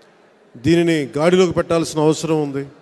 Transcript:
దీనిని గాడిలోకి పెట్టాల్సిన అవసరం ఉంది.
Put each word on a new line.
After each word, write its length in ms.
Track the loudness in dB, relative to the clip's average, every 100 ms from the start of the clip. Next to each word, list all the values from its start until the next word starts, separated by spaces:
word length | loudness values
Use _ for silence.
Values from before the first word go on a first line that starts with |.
| _ _ _ _ _ -8 0
దీనిని 320 | 2 2 0 -2 0
గాడిలోకి 360 | 2 4 2 0
పెట్టాల్సిన 400 | -2 -2 -2 0 0
అవసరం 300 | 0 -2 -2 -2
ఉంది. 180 | -6 -10 -14